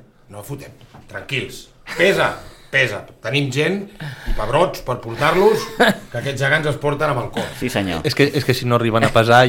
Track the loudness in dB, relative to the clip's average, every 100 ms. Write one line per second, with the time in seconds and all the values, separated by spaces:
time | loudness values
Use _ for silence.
0 | -20 _ -20 -16 -12 -14 -14 -20 -20 -20
1 | -16 -14 -8 -8 -8 -12 -20 _ -10 0
2 | 2 2 0 -4 -14 -20 -6 -2 -2 -4
3 | -12 -12 -4 -2 -2 0 -2 -2 -6 -14
4 | -14 -8 -2 -2 -2 0 -2 -2 -8 -8
5 | -6 -2 0 4 4 2 -2 2 2 2
6 | -4 -8 -6 -2 0 2 0 -2 -2 0
7 | 0 -2 -4 -6 -6 -6 -4 -2 -2 -2
8 | -2 2 2 2 0 0 2 2 2 2
9 | 4 4 6 8